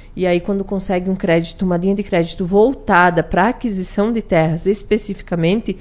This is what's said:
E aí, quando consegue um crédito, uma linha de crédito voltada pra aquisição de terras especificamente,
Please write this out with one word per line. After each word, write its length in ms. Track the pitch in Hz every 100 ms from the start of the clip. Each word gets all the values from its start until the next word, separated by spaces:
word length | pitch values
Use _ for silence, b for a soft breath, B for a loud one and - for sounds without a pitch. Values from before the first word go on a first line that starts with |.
| b
E 120 | - 180
aí, 140 | 175
quando 220 | 175 196
consegue 460 | 196 196 196 180 185
um 60 | 185
crédito, 460 | 190 165 165 -
uma 140 | 185 175
linha 180 | 190
de 80 | 202
crédito 420 | 202 180 165 -
voltada 800 | 175 202 233 269 - 180 180 170
pra 260 | 160 175 202
aquisição 640 | 247 240 190 180 - 214
de 80 | 233
terras 460 | - 170 160 165 185
especificamente, 1120 | 208 - 220 - 190 - 170 165 214 220 185